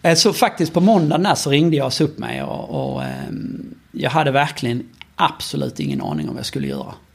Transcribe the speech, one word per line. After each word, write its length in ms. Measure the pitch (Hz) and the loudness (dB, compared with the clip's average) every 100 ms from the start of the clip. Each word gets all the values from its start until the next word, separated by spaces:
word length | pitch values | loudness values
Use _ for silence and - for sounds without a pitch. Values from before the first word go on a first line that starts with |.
Eh, 140 | 175 165 | 4 4
så 180 | 208 | 4
faktiskt 400 | - 226 - 156 | 4 0 2 0
på 80 | 175 | 4
måndagen 420 | 185 208 151 156 | 6 6 4 2
där 120 | 196 147 | 2 2
så 140 | 147 | 2
ringde 280 | 143 165 151 | 4 4 4
jag 100 | 131 | 0
oss 140 | - | 0
upp 160 | 151 - | 0 0
mig 240 | - 62 | -8 -6
och, 500 | - - - 143 67 | -6 -8 -6 -6 -4
och, 100 | 65 | -4
ehm, 720 | 65 65 67 - - - - - _ | -6 -8 -8 -8 -8 -10 -12 -18 _
jag 180 | - 139 | -4 0
hade 220 | 160 143 | 2 2
verkligen 520 | 135 147 - 120 120 - _ - - | 2 0 -2 -2 -2 -6 _ -18 -2
absolut 600 | 165 - - 71 67 - | -2 0 -8 -4 -4 -4
ingen 220 | - - | -4 -4
aning 260 | - 76 73 | -4 -4 -6
om 40 | - | -8
vad 40 | |
jag 60 | - | -8
skulle 220 | - 69 | -6 -4
göra. 260 | 67 - - _ | -6 -10 -16 _